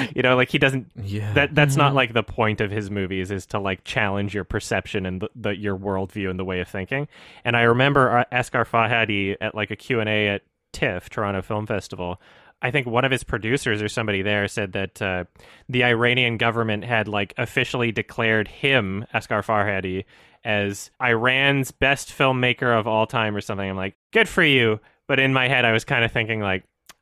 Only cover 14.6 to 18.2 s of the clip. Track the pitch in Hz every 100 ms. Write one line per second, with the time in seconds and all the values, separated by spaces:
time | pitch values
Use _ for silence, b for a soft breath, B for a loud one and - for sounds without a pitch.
14.6 | 98 98 95 - 101 90 87 _ B B
15.6 | - 123 123 117 120 123 120 110 117 113
16.6 | 113 104 117 113 104 104 98 - 117 135
17.6 | 120 127 117 110 - -